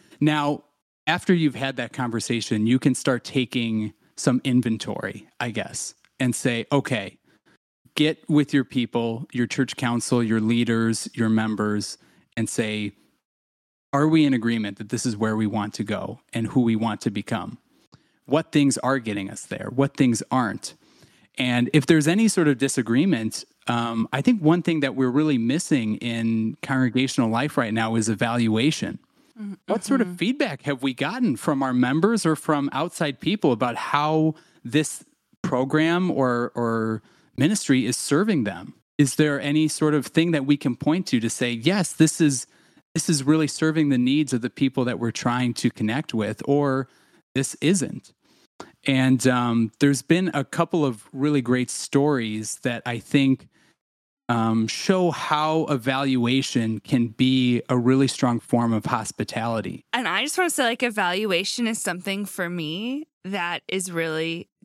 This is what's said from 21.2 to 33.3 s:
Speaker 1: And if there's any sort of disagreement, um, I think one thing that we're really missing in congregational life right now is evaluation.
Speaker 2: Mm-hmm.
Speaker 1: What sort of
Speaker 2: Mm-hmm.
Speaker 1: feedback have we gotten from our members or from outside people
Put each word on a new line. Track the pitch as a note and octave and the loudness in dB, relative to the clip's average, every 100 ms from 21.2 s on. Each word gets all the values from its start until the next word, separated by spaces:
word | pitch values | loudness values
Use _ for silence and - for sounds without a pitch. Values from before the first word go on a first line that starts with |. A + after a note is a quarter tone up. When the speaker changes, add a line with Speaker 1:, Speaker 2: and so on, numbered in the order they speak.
| _ - | _ -4
Speaker 1:
And | B2+ B2 B2 | 0 0 2
if | D#3 C3+ | 2 4
there's | D#3+ D3 | 4 4
any | F#3+ A3+ | 4 2
sort | - D3+ | 4 2
of | A#2+ | 2
disagreement, | C3+ - A2 B2 F#3+ B2+ G#2+ - - _ - | 0 0 0 2 4 2 -2 -8 -14 _ -2
um, | A#2+ A#2 A#2 - | -2 0 -2 -2
I | C3+ | 0
think | F#3 A3+ | 2 2
one | D3+ F3 | 4 2
thing | F3 D#3+ | 2 0
that | C3+ B2+ | 0 0
we're | B2+ | 0
really | C3 D#3 B2+ | 2 2 2
missing | A2+ C#3 - C#3+ A2 G#2 | 0 -2 0 0 0 -4
in | A#2+ A#2 A2+ A2+ A2 - | -4 -2 -2 0 -2 -6
congregational | - C3 B2+ B2 C3+ - A2+ | -4 0 2 2 0 0 0
life | A#2 D3 - | 0 -2 0
right | A2+ | 0
now | A2 A2+ A2+ | 0 0 0
is | G#2+ | 0
evaluation. | G2+ A#2 A#2+ A2+ A2 C#3 - - - _ _ _ - | 0 0 0 2 2 2 0 -4 -8 _ _ _ -14
Speaker 2:
Mm-hmm. | G3+ F#3 - | -12 -10 -4
Speaker 1:
What | G#3 | -4
sort | - C4+ | 0 0
of | F#3 | 0
Speaker 2:
Mm-hmm. | F3 | -2
Speaker 1:
feedback | G3 C4+ B3+ C#3 | -2 0 -2 -4
have | - C3+ | -6 -4
we | C3+ | -4
gotten | B2 C#3 A#3+ A#3 A#2+ | -2 -4 0 0 0
from | - C#3 | 0 0
our | C3 | 0
members | B2 B2 D#3 G3 A3+ | 2 2 2 0 0
or | E3 D3+ | 0 -2
from | - D3 C#3 | -2 -2 -2
outside | C3+ E3+ - D3+ C#3 | -4 -6 -4 -6 -4
people | - | -4